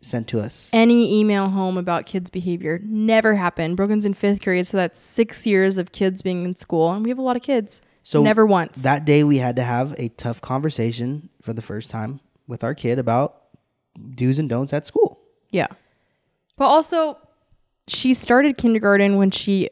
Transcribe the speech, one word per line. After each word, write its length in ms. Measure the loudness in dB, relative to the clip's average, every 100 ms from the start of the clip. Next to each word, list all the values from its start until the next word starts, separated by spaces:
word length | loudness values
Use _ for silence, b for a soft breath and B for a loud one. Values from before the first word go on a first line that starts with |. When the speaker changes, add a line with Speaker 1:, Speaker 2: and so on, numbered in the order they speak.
Speaker 1:
sent 280 | -10 -8 -4
to 120 | -6
us. 300 | -6 -10 -2
Speaker 2:
Any 480 | 2 4 4 4 2
email 280 | 2 0 0
home 280 | -2 -2 -4
about 300 | -4 -4 -4
kids' 240 | -8 -8
behavior. 500 | -8 -6 -6 -4 -6
Never 500 | -4 -2 2 2 2
happened. 420 | 2 0 -2 -4 -2
Brooklyn's 280 | 0 0 -2
in 80 |
fifth 280 | -2 0 0
grade, 240 | 0 -2 0
so 100 | -2
that's 200 | -2 -4
six 480 | -4 -2 -2 -2 0
years 300 | 2 2 0
of 160 | -6
kids 300 | -2 -2 -2
being 220 | -6 -4
in 120 | -6 -6
school. 340 | -4 0 0
And 120 | 0
we 60 | -4
have 80 | -4
a 40 |
lot 140 | -2 -4
of 60 |
kids. 400 | -2 -2 -2 -10 _ _
Speaker 1:
So 200 | -2 2
Speaker 2:
Never 220 | 4 6
once. 380 | 4 4 0 -2
Speaker 1:
that 220 | 0 0
day 180 | 4 4
we 140 | 4 2
had 180 | 0 -2
to 60 |
have 320 | -2 -2 -4 -6
a 100 | -8
tough 300 | -6 -8 -8
conversation 880 | -6 -4 -4 -2 -4 -4 -6 -8 -12 _
for 120 | -10
the 100 | -10
first 260 | -10 -12 -10
time 300 | -10 -8 -10 _ _ -16
with 160 | -8
our 100 | -6
kid 240 | -4 -2 -2
about 420 | 0 0 0 _ _ _ _ _ _ -20 -16
do's 240 | -4 0 0
and 100 | -2
don'ts 240 | -4 -4
at 120 | -6 -4
school. 340 | 0 0 0 _ _ -6
Speaker 2:
Yeah. 180 | -4 -4 -6 _ _ _ _ _ _ _ -2
But 80 | 4
also, 520 | 4 2 -2 -2 -6 _ _ _ _ _ _ -10
she 260 | -2 0
started 420 | 2 4 4 4 2
kindergarten 600 | 2 2 4 4 4 4
when 140 | 2
she 380 | 0 0 0 0